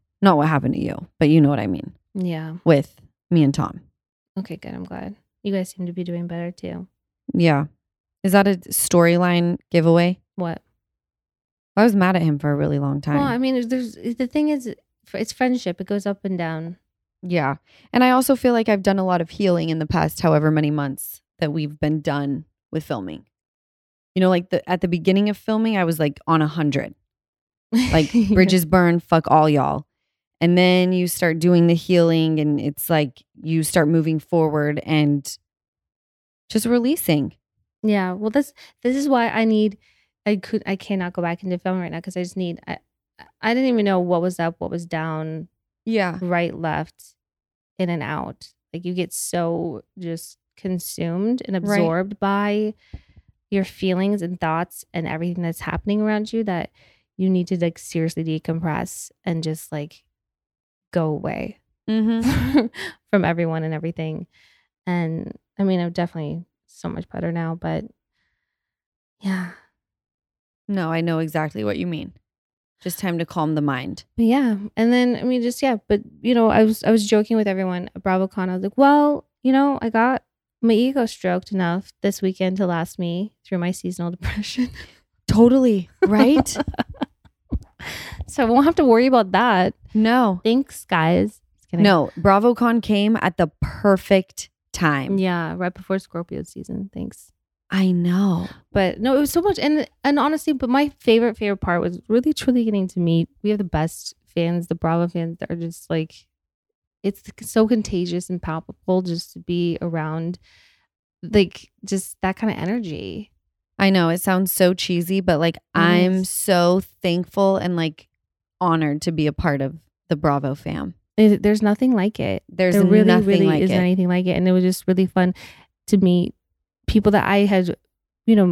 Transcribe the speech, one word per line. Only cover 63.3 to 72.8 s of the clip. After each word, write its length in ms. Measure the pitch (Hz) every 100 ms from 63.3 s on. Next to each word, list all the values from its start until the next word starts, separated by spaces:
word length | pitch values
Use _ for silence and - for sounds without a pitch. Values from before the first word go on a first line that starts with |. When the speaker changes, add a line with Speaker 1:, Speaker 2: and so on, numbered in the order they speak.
| 170 170 160
Speaker 2:
and 80 | 160
everything. 520 | 156 165 170 160 160 175 _ _ _ _ _ -
And, 500 | 175 165 160 - - _ -
I 60 |
mean, 160 | 196 185
I'm 100 | 175
definitely 540 | 175 170 165 151 160 175 _ _
so 220 | _ 165
much 200 | - 170
better 240 | - 170
now, 220 | 170 165
but 300 | 170 170 160 - _ _ _ _ _ _ _ _ _ _ _ _ _
yeah. 300 | 196 185 175 - _ _ _ _ _ _ _ _ _ _ -
Speaker 1:
No, 220 | 196 160
I 80 | 165
know 180 | 170 160
exactly 460 | 160 156 156 127
what 140 | 104 90
you 80 | 180
mean. 260 | 165 - - _ _ _ _ _ _